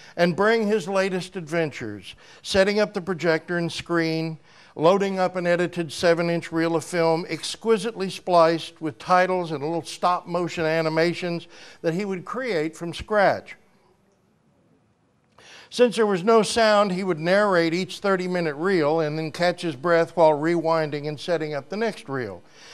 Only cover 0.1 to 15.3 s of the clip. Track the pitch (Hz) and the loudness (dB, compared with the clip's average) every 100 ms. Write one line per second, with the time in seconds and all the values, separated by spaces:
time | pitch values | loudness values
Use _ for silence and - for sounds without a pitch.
0.1 | - 175 170 208 233 208 214 170 196 190 | 0 0 2 2 2 2 -2 0 -2 0
1.1 | 185 175 196 151 170 160 - 113 104 - | -2 -8 -12 -6 -2 -2 -4 -10 -10 -14
2.1 | - - - - 196 190 208 208 208 175 | -20 -20 -18 -2 2 2 2 0 -2 -6
3.1 | 170 170 160 - 175 165 - - 170 160 | -4 0 0 0 -4 -4 -6 -4 0 0
4.1 | 160 160 156 _ - - - 156 196 196 | -2 -4 -8 _ -20 -16 0 4 4 2
5.1 | 190 180 180 175 175 175 175 165 - 180 | 0 -2 -2 0 0 0 -4 -8 0 2
6.1 | 170 170 170 - 165 165 165 - 180 165 | 2 2 -2 -4 -2 0 0 -2 0 0
7.1 | 160 165 160 - - 220 220 208 175 190 | 0 -2 -8 -8 -6 0 0 0 -6 -6
8.1 | - - 175 165 165 - - 160 - - | -6 2 4 6 4 -4 -10 -8 -6 2
9.1 | 185 180 185 170 151 147 165 147 - 180 | 4 4 0 -4 -6 -4 -6 -6 -4 0
10.1 | 180 - 175 175 - 160 165 160 160 170 | 0 -2 -4 -4 -2 -2 0 0 2 0
11.1 | 160 180 170 - - - - 170 170 202 | 0 -6 -6 -10 -20 -20 -8 -4 -4 -4
12.1 | 190 - 226 262 175 156 160 170 151 - | -6 -8 -8 -4 -2 -4 -6 -10 -10 -4
13.1 | 214 180 107 - - _ _ _ _ _ | 2 4 2 -4 -20 _ _ _ _ _
14.1 | _ _ _ _ _ _ _ _ _ _ | _ _ _ _ _ _ _ _ _ _
15.1 | _ _ | _ _